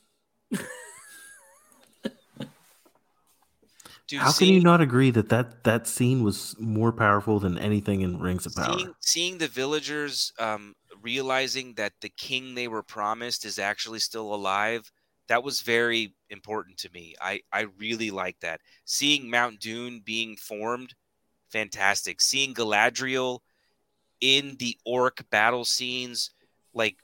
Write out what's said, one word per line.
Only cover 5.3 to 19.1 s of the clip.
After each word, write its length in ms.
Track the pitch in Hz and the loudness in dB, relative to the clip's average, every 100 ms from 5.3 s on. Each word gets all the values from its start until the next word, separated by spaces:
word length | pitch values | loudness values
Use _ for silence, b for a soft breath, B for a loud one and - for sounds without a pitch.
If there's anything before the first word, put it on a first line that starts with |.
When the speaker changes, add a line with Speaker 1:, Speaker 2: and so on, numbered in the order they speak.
| 117 123 - | 2 2 0
Speaker 3:
that 240 | - 117 - | 2 2 0
scene 340 | - 123 131 | 0 2 4
was 320 | 107 98 - - | 2 0 -6 -8
more 320 | 110 107 117 | -4 2 2
powerful 480 | 117 107 101 107 104 | 4 4 4 4 2
than 180 | 98 87 | 2 -2
anything 440 | 104 104 101 98 | 0 0 0 0
in 180 | 92 87 | 0 -2
Rings 260 | 90 90 - | -2 -4 -4
of 80 | - | -4
Power? 220 | - 185 | -2 -2
Speaker 2:
seeing, 160 | 185 - | -4 -6
seeing 380 | - 165 180 185 | -2 0 -2 -4
the 100 | 151 | -6
villagers, 880 | 120 135 151 139 151 147 127 - - | -4 -2 -2 -4 -6 -6 -4 -6 -4
um, 380 | 113 107 104 - _ 107 | -6 -6 -10 -20 _ -16
realizing 720 | 117 127 131 131 131 127 127 110 | -8 -4 -2 -2 -2 -4 -8 -6
that 180 | 101 _ | -6 _
the 80 | 104 | -16
king 440 | - - 131 131 | -14 -8 -8 -8
they 140 | 123 120 | -8 -6
were 160 | 110 | -6
promised 600 | - 110 104 113 120 117 110 | -10 -6 -4 -4 -6 -8 -8
is 120 | 104 | -6
actually 420 | 98 104 110 110 | -4 -4 -6 -6
still 340 | - 113 107 104 | -6 -6 -6 -4
alive, 560 | 98 98 107 117 110 _ _ _ - | -2 0 0 -4 -8 _ _ _ -2
that 160 | 117 | -2
was 180 | 135 123 | 0 -6
very 520 | - 117 117 113 107 _ _ | 0 0 2 0 -2 _ _
important 480 | 101 104 110 90 92 | -20 -10 -10 -10 -14
to 100 | 90 | -14
me. 240 | 87 82 - | -14 -20 -12
I, 180 | 92 101 - | -8 -8 -6
I 140 | 98 107 95 | -6 -6 -8
really 340 | 107 113 110 | -6 -4 -4
like 260 | 95 92 - | -4 -8 -8
that. 180 | 85 82 b b | -10 -10 b b
Seeing 460 | - - 143 | -6 -2 2